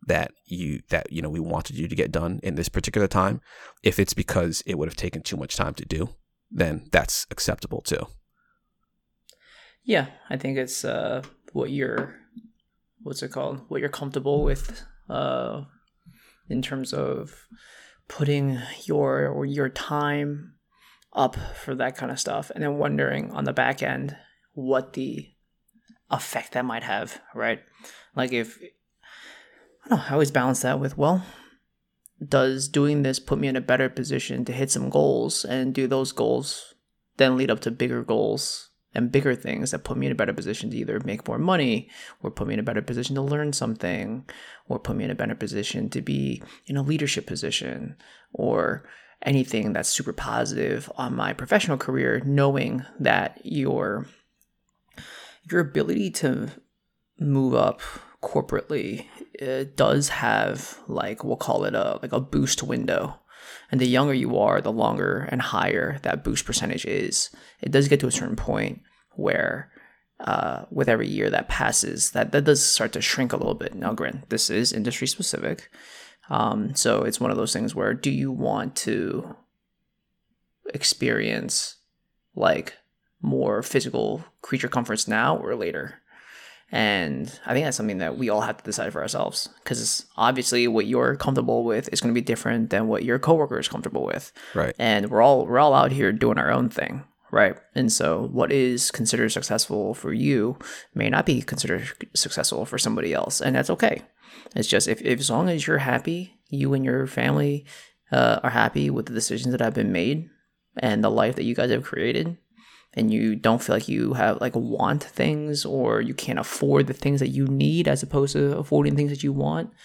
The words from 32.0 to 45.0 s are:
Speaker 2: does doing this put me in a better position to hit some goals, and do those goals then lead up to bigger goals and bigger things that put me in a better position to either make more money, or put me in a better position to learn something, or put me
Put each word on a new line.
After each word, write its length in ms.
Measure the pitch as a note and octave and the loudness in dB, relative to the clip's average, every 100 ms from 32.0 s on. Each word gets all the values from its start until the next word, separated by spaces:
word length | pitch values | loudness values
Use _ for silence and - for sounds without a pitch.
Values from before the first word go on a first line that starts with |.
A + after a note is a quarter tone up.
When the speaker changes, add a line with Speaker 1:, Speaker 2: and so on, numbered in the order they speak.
| - - C#3+ | -20 -16 0
Speaker 2:
does 440 | C#3 C3 C3 C#3 | 4 4 0 0
doing 340 | D3 D3 D3 | 2 4 4
this 160 | C3+ C3 | 2 0
put 200 | - C#3 | -2 0
me 100 | C3+ | 0
in 80 | C3 | 0
a 40 | |
better 280 | B2+ B2+ C3 | 2 2 2
position 560 | C3 C3+ C3+ - B2+ B2 | -2 -4 -4 -2 -6 -4
to 80 | |
hit 180 | B2+ C#3 | -2 0
some 180 | - C3 | 0 2
goals, 540 | D2 C#3+ B2 C#3 - | 4 4 4 0 -2
and 300 | - C3 C3 | -2 -2 0
do 140 | C3+ B2+ | 0 0
those 260 | C3+ C3 | 2 0
goals 600 | - A#2 B2 C#3+ - - _ _ _ _ - | 0 2 2 -2 -8 -12 _ _ _ _ 4
then 200 | C3 B2+ | 4 4
lead 140 | C3 | 2
up 80 | A2 | 0
to 100 | A#2 | -2
bigger 320 | A#2+ B2 A#2+ | -2 -2 -2
goals 640 | A#2 A2+ G#2+ B2+ - - - _ _ A2 | 0 0 2 0 -4 -8 -12 _ _ -2
and 160 | A#2+ | 2
bigger 240 | C3+ C#3 B2 | 4 4 0
things 360 | - - - | -2 -4 -4
that 120 | - | -4
put 140 | - C3 | -4 -2
me 80 | C3+ | -2
in 60 | |
a 40 | A#2 | 0
better 180 | G#2 | -2
position 380 | - - A2 A2 | -2 -4 -6 -6
to 60 | A2+ | -6
either 220 | A2 G#2 | -4 -4
make 260 | - G#2+ - | -4 -6 -4
more 100 | A#2 | -2
money, 520 | F3 F3+ C3 A2 - - - - | 2 2 2 0 -4 -18 -20 -10
or 80 | A2+ | -10
put 160 | - G#2+ | -6 -4
me 60 | |
in 60 | G#2+ | -2
a 40 | |
better 180 | A2+ G#2+ | -2 -4
position 340 | - A#2+ B2 C#3 | -4 -6 -4 -2
to 60 | |
learn 300 | C#3 D3 D3 | -2 0 -2
something, 720 | C#3 A2+ A2+ - - G#2 B2 - - - - - | -2 -4 -4 -4 -4 -4 -8 -12 -20 -20 -20 -8
or 120 | - | -6
put 160 | - | -4
me 80 | G#2 | -4